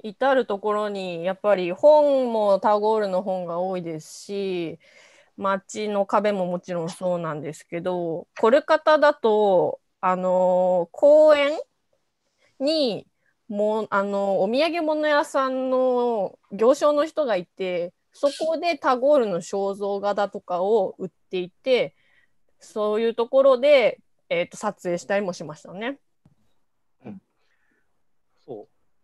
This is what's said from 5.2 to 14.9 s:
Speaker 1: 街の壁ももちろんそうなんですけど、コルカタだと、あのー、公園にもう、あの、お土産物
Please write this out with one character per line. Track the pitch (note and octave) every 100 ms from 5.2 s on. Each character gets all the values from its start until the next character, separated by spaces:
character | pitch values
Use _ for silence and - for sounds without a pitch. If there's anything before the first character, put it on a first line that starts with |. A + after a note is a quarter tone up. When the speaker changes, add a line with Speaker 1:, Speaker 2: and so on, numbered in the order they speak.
| _ -
Speaker 1:
街 | G3 G3 - G#3+ G#3+
の | G3+ G3
壁 | A3 G#3
も | G3+ F3+
も | F3
ち | -
ろ | F3
ん | E3
そ | F3 F#3 F3
う |
な | E3
ん | D3+
で | D3
す | D3+ -
け | E3+
ど、 | F3+ F3+ E3+ D#3+ - -
コ | A3
ル | C#4+
カ | - D#4
タ | D#4+ D4+
だ | D4
と、 | D4+ A3+ G#3+ G#3 F3+ D3+ - _ _
あ | F#3
の | F#3 F#3 F#3 F#3 F3+ F#3 F3+ E3+
ー、 |
公 | - C#4+ D4+ D#4
園 | D4 C#4+ D#4+ - _ _ _ _ _ _ _ _ _
に | C4+ D#4+ C4 F3 - _ _ _ -
も | G3+ G#3+ A3
う、 | G#3
あ | G3+
の、 | G3+ G3+ G3 F#3+
お | F#3+
土 | B3+ E4
産 | E4+
物 | D#4